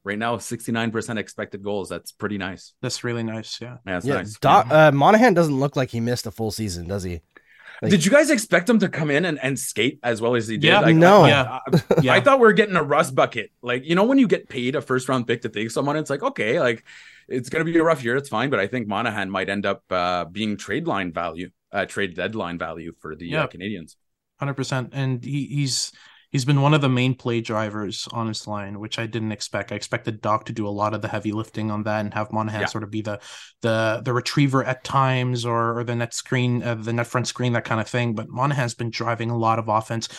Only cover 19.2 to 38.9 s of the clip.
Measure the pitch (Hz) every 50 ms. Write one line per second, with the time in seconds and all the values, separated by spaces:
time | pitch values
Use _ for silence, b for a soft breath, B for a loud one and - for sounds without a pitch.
19.2 | 98 95 98 95 95 92 98 101 98 98 95 - _ - 92 90 87 90 90 90
20.2 | 82 80 90 101 110 107 104 98 - - 98 147 - 170 123 98 95 87 80 85
21.2 | 85 85 80 85 90 87 - _ _ _ - 101 92 - - 107 101 92 85 90
22.2 | 90 98 110 110 92 87 87 85 85 80 82 85 80 85 80 _ - 78 78 78
23.2 | 87 87 147 156 143 - - 85 92 104 107 90 78 - - _ _ _ _ _
24.2 | _ _ _ - 143 139 135 - 131 - 139 131 127 - - 139 135 131 127 120
25.2 | 120 - 139 143 135 - 127 143 143 131 123 - - - - b b b b b
26.2 | b b b 143 120 139 147 139 139 147 151 156 143 131 127 123 127 131 123 -
27.2 | - 123 117 117 113 - 113 107 110 104 104 107 104 92 85 - - - - 117
28.2 | 113 110 110 - - 107 107 104 101 98 104 101 104 110 - - 117 113 113 117
29.2 | 110 110 107 104 - - - 104 98 - 104 104 - - - 117 - - 113 104
30.2 | - 107 107 107 - - 113 110 107 101 101 101 107 107 113 107 104 110 - 104
31.2 | 98 107 104 110 110 - - 110 107 107 104 104 104 107 107 107 107 104 - 107
32.2 | 107 - 110 110 110 107 107 107 95 - - 110 107 101 104 110 104 107 104 101
33.2 | B B B B B B B B - 113 110 110 110 110 110 120 117 127 120 123
34.2 | 123 - - 151 143 135 127 135 120 127 127 - - - - 139 135 131 131 127
35.2 | 123 127 123 117 113 120 120 117 117 117 117 120 120 117 120 117 120 120 - -
36.2 | - - 139 127 123 123 123 123 - 120 117 110 107 117 117 120 120 - - 127
37.2 | 120 - - - 123 123 120 117 - - 117 113 104 - - 123 120 120 110 110
38.2 | 113 - - 123 131 143 139 135 123 117 - - 120 117